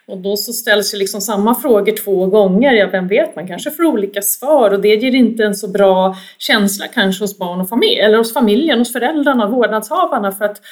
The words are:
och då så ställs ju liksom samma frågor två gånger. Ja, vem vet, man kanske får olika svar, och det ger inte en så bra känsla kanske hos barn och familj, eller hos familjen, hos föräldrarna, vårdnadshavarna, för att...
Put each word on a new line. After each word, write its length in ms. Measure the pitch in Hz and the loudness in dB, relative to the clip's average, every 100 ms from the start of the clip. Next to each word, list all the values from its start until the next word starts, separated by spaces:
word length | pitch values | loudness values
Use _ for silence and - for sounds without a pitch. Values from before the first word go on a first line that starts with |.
| - | -16
och 120 | 196 | -10
då 200 | 196 202 | -6 -6
så 160 | - | -6
ställs 400 | 233 - 208 202 | -6 0 0 0
ju 40 | 202 | -4
liksom 240 | 196 214 | -4 -4
samma 340 | 190 202 214 240 | -4 0 0 0
frågor 420 | 294 165 208 214 | 2 2 2 -2
två 280 | - 185 185 | -2 -2 2
gånger. 480 | 214 196 185 277 | 2 4 4 4
Ja, 140 | 226 190 | 4 2
vem 200 | 190 180 | -2 0
vet, 280 | 220 311 - | 0 0 -6
man 120 | 175 | -10
kanske 240 | 175 294 | -10 -8
får 140 | 302 330 | -2 0
olika 360 | 233 196 202 | 0 -2 -4
svar, 500 | 208 - 269 302 214 | -6 -4 0 2 4
och 100 | 196 | 2
det 140 | 208 214 | 2 2
ger 200 | 262 262 | 2 2
inte 280 | 220 226 | 2 2
en 120 | 214 196 | -2 -2
så 120 | 208 | -4
bra 500 | 196 196 185 190 190 - - | 2 4 4 2 -2 -14 -10
känsla 500 | - 233 196 196 - | -2 2 2 -2 -6
kanske 360 | 247 190 190 | -2 -2 -2
hos 140 | 208 - | -6 -6
barn 240 | 175 180 | -8 -6
och 80 | 185 | -4
familj, 300 | 233 427 - | 0 0 2
eller 180 | 214 214 | 4 4
hos 160 | 226 | 2
familjen, 460 | 294 220 208 330 233 | 0 2 2 2 0
hos 140 | 233 | -2
föräldrarna, 540 | 254 247 320 285 254 202 | -2 -4 0 0 0 0
vårdnadshavarna, 840 | 247 214 220 214 - 339 269 202 | 0 0 -2 -4 -2 -2 -2 -4
för 140 | 196 208 | -4 -6
att... 160 | 208 - | -6 -18